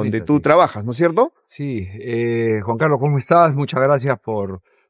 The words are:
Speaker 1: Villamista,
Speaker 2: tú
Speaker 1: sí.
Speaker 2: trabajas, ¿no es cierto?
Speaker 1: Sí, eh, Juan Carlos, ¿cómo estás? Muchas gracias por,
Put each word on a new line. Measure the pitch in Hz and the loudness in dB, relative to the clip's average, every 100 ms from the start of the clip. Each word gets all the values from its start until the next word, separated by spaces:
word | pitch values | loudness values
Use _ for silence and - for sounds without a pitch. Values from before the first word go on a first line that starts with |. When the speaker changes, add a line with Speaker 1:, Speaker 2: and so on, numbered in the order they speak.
| 107 | -2
Speaker 1:
Villamista, | 110 127 | -2 0
Speaker 2:
tú | 147 | 0
Speaker 1:
sí. | |
Speaker 2:
trabajas, | 143 165 175 107 110 | 4 4 4 0 -8
¿no | |
es | 123 | 0
cierto? | 170 165 302 _ _ | 0 2 0 _ _
Speaker 1:
Sí, | - 143 117 92 | -10 -8 -6 -8
eh, | 104 123 117 117 117 113 107 | -10 -6 -2 0 0 0 -2
Juan | 104 117 | -2 0
Carlos, | 156 135 | 0 0
¿cómo | 147 143 | 0 0
estás? | - 170 165 139 | 2 4 4 2
Muchas | 143 131 | -2 0
gracias | 135 143 135 123 | 2 2 0 -4
por, | - 107 98 95 _ _ _ | -4 -6 -6 -10 _ _ _